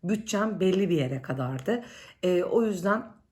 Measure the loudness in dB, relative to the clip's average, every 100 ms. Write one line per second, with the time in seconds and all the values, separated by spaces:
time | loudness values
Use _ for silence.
0 | -2 -4 -2 -2 -2 2 2 4 2 2
1 | 0 -2 -4 -4 -4 -4 -2 -2 -4 -20
2 | -20 -4 0 2 2 2 2 0 0 0
3 | -2 -16 _